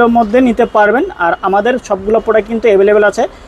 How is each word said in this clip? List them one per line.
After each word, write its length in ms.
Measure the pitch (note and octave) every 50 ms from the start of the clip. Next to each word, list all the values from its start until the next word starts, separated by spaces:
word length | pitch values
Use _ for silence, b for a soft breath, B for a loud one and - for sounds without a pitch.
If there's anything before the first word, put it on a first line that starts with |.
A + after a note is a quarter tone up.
| A#3+ A#3 A#3 A#3
মধ্যে 220 | A#3 G3+ G3+ B3+ C4 B3
নিতে 180 | A3+ - A#3+ G#3+ -
পারবেন। 280 | A3 G#3 G#3 G#3 B3+ E4+ G4 - - F3
আর 80 | E3+ E3 - - F#3+
আমাদের 260 | F#3 G3+ G3+ A#3 B3+ A#3 - -
সবগুলো 300 | G#3 F#3+ F#3+ G3+ A3 A3+ A3
প্রোডাক্ট 220 | A#3 G#3 A3 G3+ G#3+
কিন্তু 140 | A#3 A3 G#3+ A#3
অ্যাভেলেবেল 340 | G3+ F#3+ G3 G#3 G#3 G#3+ G#3+ G3+
আছে। 120 | G3 A3 B3+ F4 B B B